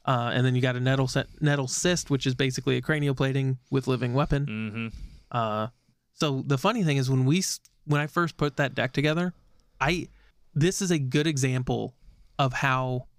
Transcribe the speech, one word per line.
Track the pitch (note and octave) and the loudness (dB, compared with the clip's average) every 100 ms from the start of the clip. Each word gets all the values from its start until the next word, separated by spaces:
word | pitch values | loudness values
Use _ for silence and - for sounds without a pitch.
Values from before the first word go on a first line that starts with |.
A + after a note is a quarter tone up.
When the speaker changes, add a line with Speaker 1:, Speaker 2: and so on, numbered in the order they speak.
| - | -2
Speaker 1:
Uh, | B2+ A#2+ | 0 0
and | A#2 B2+ | 2 2
then | B2+ | 2
you | |
got | B2+ B2 | 0 0
a | |
Nettle | B2+ C3 B2+ | 0 2 0
Se-, | - - - | -2 -4 -2
Nettle | D3+ C#3+ B2+ | 0 0 0
Cyst, | - F3+ F3 - | -2 0 0 0
which | C#3 C3+ | -2 0
is | B2 | 0
basically | C3+ B2+ C3 B2+ | -2 -2 0 0
a | |
Cranial | B2+ D3+ C#3+ C3+ | 0 0 0 0
Plating | C3+ C3+ C3+ C3 - | 0 0 0 -2 -2
with | C3+ C3 | -2 0
Living | B2+ B2 | 0 0
Weapon. | C3 C#3+ C#3+ C#3+ | 0 2 0 -2
Speaker 2:
Mm-hmm. | G#2+ A2 A2 A2+ - - - - | -4 -6 -6 -8 -10 -16 -18 -8
Speaker 1:
Uh, | A#2+ A2+ G#2+ A2 - _ _ _ | -4 -2 -2 -4 -8 _ _ _
so | - D#3 C3+ C3+ | -6 -4 -2 -2
the | C#3 | 0
funny | F#3+ A#3+ | 0 2
thing | E3 C#3 | 2 2
is, | B2+ | 2
when | C3 C3 | 2 4
we | E3+ | 2
s-, | F#3 - _ _ - | 0 -6 _ _ -2
when | D3 | 0
I | D3+ | 0
first | - E3+ - | 0 -2 0
put | D3 - | -2 0
that | C3+ - | -2 0
deck | B2+ | -2
together, | - D3+ D#3+ F3+ - _ - _ - | 0 0 2 -2 -4 _ -20 _ -4
I, | C3+ F3 - - _ _ - D3 | -2 0 -4 -14 _ _ -8 0
this | E3 - | 2 2
is | F#3+ | 2
a | E3 | 2
good | C3 D3 D#3 | 2 0 2
example | C#3+ C3 B2+ B2+ A#2 A2 - - - - - | 2 0 0 -2 -2 -4 -10 -20 -20 -10 -2
of | C3+ | -2
how | - C#3 C3 C3 B2+ - | 0 0 0 -2 -4 -8